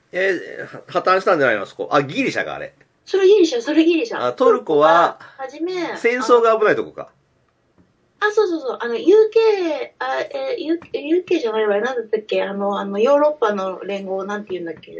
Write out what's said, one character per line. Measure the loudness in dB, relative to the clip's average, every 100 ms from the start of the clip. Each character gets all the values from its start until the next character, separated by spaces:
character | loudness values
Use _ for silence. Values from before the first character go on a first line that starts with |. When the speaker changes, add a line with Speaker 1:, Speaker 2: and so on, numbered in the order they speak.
| _
Speaker 1:
え、 | -4 -2 -2 -6 -14 -14
は-、 | -16 -8
破 | -2
綻 | 2 2
し | 2
た | 4
ん |
じ | 4
ゃ |
な |
い | 2
の？ | -4
そ | -10
こ。 | -2
あ、 | 0
ギ | 0 -2
リ | -4
シ | -4
ャ |
が | -6 -8
あ |
れ。 | -12 _ _ _ -4
Speaker 2:
そ | 2
れ | 6
ギ | 6
リ | 4
シ | 0
ャ、 |
そ | 0
れ | 2 4
ギ | 2
リ | -2
シ |
ャ。 | -4 -4
Speaker 1:
あ、 |
ト | 2 2
ル | 2
コ | 2 4
は、 | 6 6 2 -2
Speaker 2:
ト | -16
ル |
コ | -14
は、 | -14
は |
じ | -8
め、 | -6 -6 -6 -2
Speaker 1:
戦 | -2 0
争 | 2 4
が | 4 4
危 | 2
な |
い | 0
と |
こ | -4
か。 | -10 -16 _ _ _ _ _ _ _ _ _ _ _
Speaker 2:
あ | -2
の、 |
あ、 |
そ | 0 0
う |
そ | -2
う |
そ | -6
う。 | -6
あ | -6
の、 | 0
ユ | 4 6 6
ー |
ケ | 4 2 2 0 -4 -8 -8
ー、 |
あ、 | -6 -4
え、 | -6 -8 -6 -6
ユ | -4 -6
ー、 | -6 -8
ユ | -2 -2
ー |
ケ | 0 -2
ー |
じ | -2
ゃ |
な | -2
い | 0
わ。 | 0
な | -2
ん | -6
だ |
っ | -4
た | -6
っ |
け？ | -4 -4
あ | -4
の、 | -4 -4 -4
あ | -4
の、 | 0
ヨ | 2 4
ー |
ロ | 2
ッ |
パ | 0 -2
の | -2 -6 -8
連 | -8 -8 -6
合、 | -6
な | -6 -8
ん | -8
て |
言 | -10
う |
ん | -10
だ |
っ | -12
け？ | -16 -12